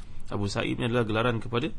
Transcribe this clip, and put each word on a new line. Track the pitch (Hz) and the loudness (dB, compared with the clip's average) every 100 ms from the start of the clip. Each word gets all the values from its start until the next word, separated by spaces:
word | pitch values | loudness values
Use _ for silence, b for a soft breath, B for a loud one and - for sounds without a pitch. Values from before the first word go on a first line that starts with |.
| B B - | B B -2
Abu | 104 101 | 0 0
Sa'ib | 117 - 113 | 0 0 0
ni | 123 | 2
adalah | 120 107 | 2 2
gelaran | 107 123 113 | 2 2 0
kepada | - 120 160 | 0 -2 -2